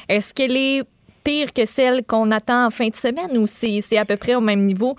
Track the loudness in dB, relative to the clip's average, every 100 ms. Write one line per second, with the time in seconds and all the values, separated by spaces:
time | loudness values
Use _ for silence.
0 | -2 -2 -2 -2 0 2 0 0 -4 _
1 | _ _ -2 -2 -2 -2 -2 2 2 2
2 | 0 0 2 0 0 2 0 0 -4 -2
3 | -4 -4 -2 0 0 -2 -2 -2 0 0
4 | 0 -2 0 0 2 2 2 0 -2